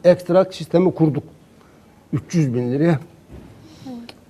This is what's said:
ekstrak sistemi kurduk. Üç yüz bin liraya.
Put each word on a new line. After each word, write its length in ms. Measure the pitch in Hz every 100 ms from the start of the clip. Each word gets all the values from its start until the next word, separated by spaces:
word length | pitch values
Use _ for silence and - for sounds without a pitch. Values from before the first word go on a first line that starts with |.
ekstrak 500 | 175 175 - 180 185
sistemi 400 | - 160 170 185
kurduk. 280 | - 160 123 - - _ _ - _ _ _ -
Üç 220 | 156 -
yüz 200 | 175 139
bin 180 | 120 123
liraya. 280 | 135 165 143 - _ - - - - - - 262 240 233 - _